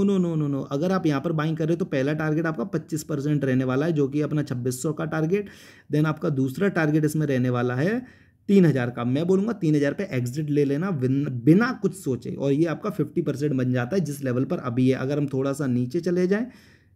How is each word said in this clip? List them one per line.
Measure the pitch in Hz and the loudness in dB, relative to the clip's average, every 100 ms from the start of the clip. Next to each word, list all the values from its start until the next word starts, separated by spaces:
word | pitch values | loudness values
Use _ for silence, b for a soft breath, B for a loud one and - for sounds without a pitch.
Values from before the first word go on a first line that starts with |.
no, | 202 196 | 2 2
no, | 175 160 | 2 0
no, | 147 | -2
no। | 139 143 | -2 -2
अगर | 139 180 | -2 0
आप | 190 165 | 0 0
यहाँ | 143 | 0
पर | 170 | 0
बाइंग | 160 156 160 | 0 0 0
कर | 160 | 0
रहे | |
हो | 170 | 0
तो | |
पहला | 185 139 135 | 0 0 0
टारगेट | 151 156 151 160 | 0 0 0 -2
आपका | 160 | -2
पच्चीस | 214 165 160 156 | -4 -6 -4 -6
परसेंट | - 151 139 147 | -4 -4 0 0
रहने | 139 127 | 2 2
वाला | 131 127 160 | 2 0 0
है, | |
जो | 151 139 | 2 0
कि | 147 | 0
अपना | 147 151 | -2 -2
छब्बीस | 147 127 123 127 | -2 -4 -4 -4
सौ | 160 | -4
का | 151 | -4
टारगेट, | 160 160 156 202 202 B B B B | -4 -2 0 -2 -4 B B B B
then | 147 156 | 0 0
आपका | 151 175 | 0 -2
दूसरा | 135 131 135 196 | 0 -2 0 0
टारगेट | 180 151 156 | 2 2 2
इसमें | 151 156 151 | 2 0 0
रहने | 131 127 | 2 2
वाला | 123 123 | 2 0
है | 123 165 233 254 B B B - | 0 0 -2 -6 B B B 4
तीन | 196 170 | 6 6
हज़ार | 131 123 | 4 0
का। | 120 | -2
मैं | 120 135 175 | -2 0 2
बोलूँगा | 190 214 | 2 0
तीन | 214 156 151 | -2 0 2
हज़ार | 143 | 2
पे | 143 196 | -2 -4
एग्जिट | 127 120 135 151 | -4 -4 -4 -2
ले | 147 | 0
लेना | 139 143 190 | 2 0 -2
बिन-, | 156 127 135 147 123 | 0 0 0 -2 0
बिना | 120 175 247 240 | 4 4 4 -2
कुछ | 190 | -4
सोचे, | - - 120 127 | -4 -4 -4 -6
और | 123 139 | -4 0
ये | 139 170 | 2 0
आपका | 170 214 | -2 -4
फिफ्टी | - 147 - | -4 -2 -2
परसेंट | 147 131 147 | -2 -2 -2
बन | 131 127 | 0 0
जाता | 127 120 196 | 0 0 0
है | |
जिस | 147 143 | -2 -2
लेवल | 131 123 | -2 0
पर | 131 175 | 0 -2
अभी | 127 117 127 | -4 2 2
है। | 127 | 2
अगर | 131 143 | 0 -2
हम | 143 | -2
थोड़ा | 131 139 | 0 -2
सा | 139 139 | -2 0
नीचे | 123 127 170 | 0 0 -2
चले | 175 180 180 | 0 2 2
जाएँ, | 202 254 B B B B | 0 -2 B B B B